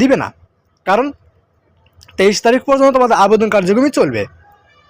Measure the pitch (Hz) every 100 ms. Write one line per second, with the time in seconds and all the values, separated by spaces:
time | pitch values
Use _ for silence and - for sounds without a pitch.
0 | 262 269 120 - _ _ _ _ - 208
1 | 285 285 _ _ _ _ _ _ _ _
2 | - - 196 202 233 254 262 269 269 262
3 | 247 185 196 214 220 208 180 208 277 285
4 | 170 110 98 _ _ _ _ _ _